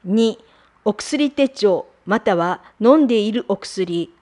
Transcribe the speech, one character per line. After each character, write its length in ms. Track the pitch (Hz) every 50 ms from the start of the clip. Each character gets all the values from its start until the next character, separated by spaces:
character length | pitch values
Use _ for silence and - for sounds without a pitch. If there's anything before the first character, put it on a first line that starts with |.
| -
二、 340 | 180 196 226 226 226 214 - - _ _ _ _ _ _ _ _
お 100 | 214 202
薬 380 | - - - - 262 294 285
手 160 | 285 - 277 269
帳、 380 | - - 208 202 180 151 - - _ _ _
ま 140 | 175 202 226
た 160 | - - 190
は 260 | 170 170 180 175 - - - _ _
飲 160 | 208 233 285
ん 100 | 320 294 233
で 80 | 240
い 140 | 220 208 220
る 120 | 208 240 - -
お 80 | 202
薬。 580 | - - - - 190 185 175 170 170 165 - _ _